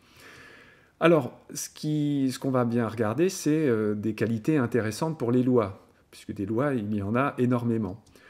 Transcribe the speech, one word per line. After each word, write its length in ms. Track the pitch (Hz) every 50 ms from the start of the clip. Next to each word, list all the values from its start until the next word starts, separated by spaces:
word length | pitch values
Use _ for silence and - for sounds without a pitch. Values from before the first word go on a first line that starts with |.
| _ _ - - - - - - - - - - - - - - _ _ _ -
Alors, 380 | 165 165 170 151 123 110 - - - -
ce 160 | - - - -
qui, 640 | - - - 151 151 151 147 147 143 139 135 131
ce 60 | 123 -
qu'on 120 | - 139
va 140 | 127 123 120
bien 240 | 117 117 120 117 104
regarder, 400 | 107 113 113 104 117 143 175 190
c'est, 400 | 185 - - 151 151 160 156 131
euh, 260 | 117 107 107 104 107
des 200 | 104 104 113 107
qualités 420 | - 117 104 117 110 - 160 156
intéressantes 640 | 143 120 113 - 117 104 110 107 - 160 160 156 -
pour 120 | 127 113
les 120 | 123 127
lois, 440 | 123 131 123 120 104 98 98 - - _ _ _ _ _
puisque 220 | - - - -
des 140 | 104 104 98
lois, 260 | 98 110 117 143 147
il 220 | 135 120 101 104 107
y 80 | 104
en 120 | 98 101 113
a 200 | 123 139 139 -
énormément. 680 | - 123 123 127 120 120 120 113 113 107 90 101 - _ _ _ - -